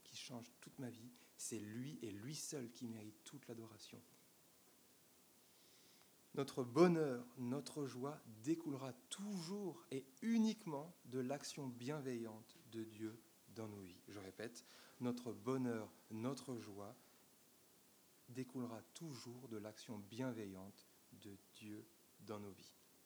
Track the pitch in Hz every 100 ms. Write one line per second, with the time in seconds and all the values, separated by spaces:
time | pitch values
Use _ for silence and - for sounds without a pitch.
0 | - - - 123 113 - - - 127 107
1 | 120 - - - - 113 104 110 135 156
2 | 113 101 117 151 - 151 117 - 120 113
3 | 107 107 - 143 - 117 113 107 - 113
4 | - - - - - - - - - -
5 | - - - - - - - - - -
6 | - - - - 139 - 123 120 180 170
7 | 151 123 123 - 123 135 139 - 139 123
8 | 139 151 - 110 117 165 160 135 135 120
9 | - - 202 196 160 202 196 139 - 135
10 | 127 - 226 226 220 220 - 143 160 -
11 | - 127 127 143 - - 135 117 120 151
12 | 135 123 113 110 117 - - 113 110 104
13 | 110 117 - - - 104 110 101 95 92
14 | - 101 95 92 113 120 - - - -
15 | 123 120 123 101 104 131 127 113 104 -
16 | - 110 120 139 - 123 104 98 101 -
17 | - - - - - - - - - -
18 | - - - 120 123 135 120 113 - -
19 | 165 127 120 120 131 110 104 107 - 107
20 | 98 110 131 113 104 95 98 - - -
21 | - 107 101 98 - - 107 107 110 -
22 | - - 101 107 101 92 - - - -